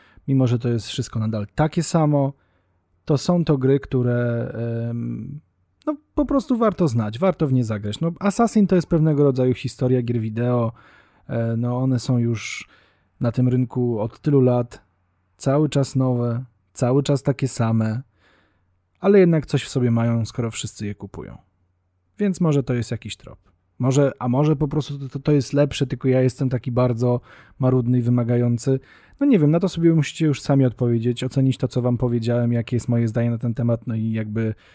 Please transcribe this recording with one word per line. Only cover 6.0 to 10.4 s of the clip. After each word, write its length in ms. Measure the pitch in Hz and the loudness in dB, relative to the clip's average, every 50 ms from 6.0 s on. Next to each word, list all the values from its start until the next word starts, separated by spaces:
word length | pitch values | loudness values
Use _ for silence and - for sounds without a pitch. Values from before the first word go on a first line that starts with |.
| _ _ - | _ _ -4
po 120 | - 285 | -4 -2
prostu 300 | - 277 269 - - 247 | 0 0 0 0 0 0
warto 320 | 226 233 214 - - 180 143 | 2 2 0 0 2 0 0
znać, 300 | 113 117 107 104 110 123 | 0 0 -2 -2 -4 -2
warto 280 | 185 202 - - 160 | 0 0 0 0 0
w 60 | 135 | 2
nie 120 | 131 127 120 | 2 2 0
zagrać. 360 | 107 107 101 104 104 104 - | 0 -4 -6 -6 -6 -6 -4
No, 120 | 160 165 170 - | -4 -4 -4 -2
Assassin 460 | 185 202 - - 233 220 - 220 196 | -2 -2 0 2 0 2 4 2 4
to 100 | - 185 | 4 4
jest 120 | 175 - - | 2 2 2
pewnego 360 | 175 160 156 160 151 139 147 | 0 2 2 2 4 4 4
rodzaju 300 | 139 127 127 127 127 123 | 4 4 2 2 0 0
historia 480 | - - 120 - - 131 127 127 127 | -2 -4 -8 -6 -2 0 2 2 2
gier 180 | 120 117 120 117 | 0 0 -2 -2
wideo. 520 | 110 110 107 117 | -2 -4 -4 -2